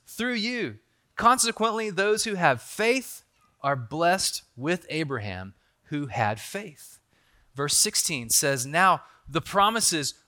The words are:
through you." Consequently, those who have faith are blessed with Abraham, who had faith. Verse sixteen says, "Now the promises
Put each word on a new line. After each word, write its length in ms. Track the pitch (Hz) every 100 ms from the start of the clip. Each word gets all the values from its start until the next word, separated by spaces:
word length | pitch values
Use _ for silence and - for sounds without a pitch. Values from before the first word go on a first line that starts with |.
| -
through 280 | - 240
you." 460 | 240 220 247 156 107 _ _ _ -
Consequently, 760 | 226 254 233 214 220 220 214
those 360 | 180 202 214 226
who 80 | 190
have 260 | 165 123
faith 600 | - - 220 262 - - _ _ _ _
are 140 | 139 139
blessed 640 | 110 151 170 185 - - - -
with 280 | 143 180 -
Abraham, 640 | 156 151 127 104 92 95 - _ _
who 240 | - 147 143
had 320 | 123 107 110
faith. 600 | - 196 208 143 - - _ _ _ _ _
Verse 240 | 131 143 -
sixteen 520 | 208 - - 147 113
says, 360 | - 143 135 131
"Now 380 | 160 190 156 - _ -
the 100 | 147
promises 760 | - 196 202 226 - 165 135 -